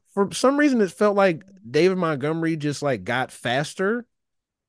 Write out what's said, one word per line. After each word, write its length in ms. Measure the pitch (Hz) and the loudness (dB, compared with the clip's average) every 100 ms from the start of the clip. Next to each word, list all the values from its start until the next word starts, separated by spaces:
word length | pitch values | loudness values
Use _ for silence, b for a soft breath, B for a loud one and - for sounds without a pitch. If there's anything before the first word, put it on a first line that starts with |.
| _ | _
for 180 | - 202 | -2 -2
some 260 | - 254 285 | 0 0 4
reason, 220 | 294 247 | 2 2
it 100 | 196 | 0
felt 260 | - 208 202 | 2 2 4
like 280 | 196 156 - - 117 | 2 0 -8 -20 -4
David 260 | 143 180 185 | 2 2 2
Montgomery 580 | 165 151 143 165 160 160 | -2 -2 -4 -2 -2 -2
just, 260 | 147 143 | -4 -4
like, 220 | 143 120 | -4 -4
got 260 | 92 123 127 | -2 -4 -4
faster. 760 | - 123 127 151 - 190 240 226 _ _ _ _ _ | -6 -4 -2 -4 -4 -4 -4 -8 _ _ _ _ _